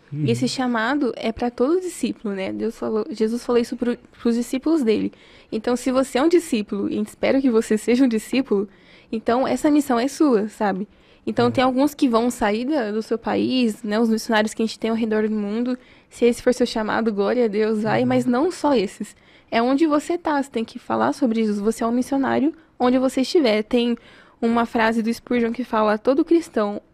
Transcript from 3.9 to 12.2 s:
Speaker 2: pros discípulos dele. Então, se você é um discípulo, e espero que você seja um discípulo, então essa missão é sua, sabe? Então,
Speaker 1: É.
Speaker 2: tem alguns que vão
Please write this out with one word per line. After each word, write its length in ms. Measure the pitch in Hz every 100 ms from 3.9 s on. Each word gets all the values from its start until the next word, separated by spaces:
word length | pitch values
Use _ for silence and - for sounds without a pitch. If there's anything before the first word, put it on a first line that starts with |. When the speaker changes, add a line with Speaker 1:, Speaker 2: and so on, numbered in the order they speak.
| 240 - -
Speaker 2:
pros 140 | 233
discípulos 480 | 233 233 262 302 320
dele. 280 | 226 196 196 - - - -
Então, 240 | 220 247
se 160 | 247 269
você 280 | 254 262 240
é 40 |
um 60 | 320
discípulo, 600 | 339 - 226 208 202 208
e 100 | 208
espero 400 | 214 - 208 269
que 100 | 269
você 280 | 226 - 214
seja 260 | - 247
um 40 | 269
discípulo, 600 | 220 - 247 262 202 208 - - - _
então 380 | 226 - 240 262
essa 220 | 254 311
missão 280 | 294 277 233
é 80 | 269
sua, 420 | - 302 220 214
sabe? 380 | - 208 190 208 _ _ _ -
Então, 220 | 226 240
Speaker 1:
É. 20 |
Speaker 2:
tem 140 | 240
alguns 280 | 254 254 294
que 140 | - 277
vão 220 | 226